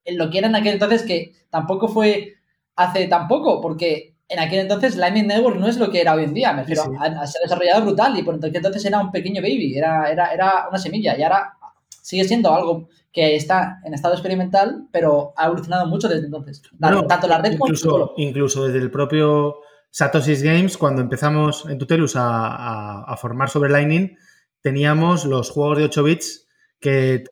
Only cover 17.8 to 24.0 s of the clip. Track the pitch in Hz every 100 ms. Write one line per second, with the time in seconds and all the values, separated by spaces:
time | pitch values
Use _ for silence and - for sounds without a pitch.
17.8 | 156 139 110 - 143 135 135 135 131 131
18.8 | 127 135 143 151 151 147 147 - - _
19.8 | _ - 147 160 139 139 151 165 190 -
20.8 | 147 131 123 131 147 151 151 147 156 135
21.8 | 135 165 147 131 120 117 113 120 120 110
22.8 | 104 101 120 117 120 120 131 147 143 143
23.8 | 147 165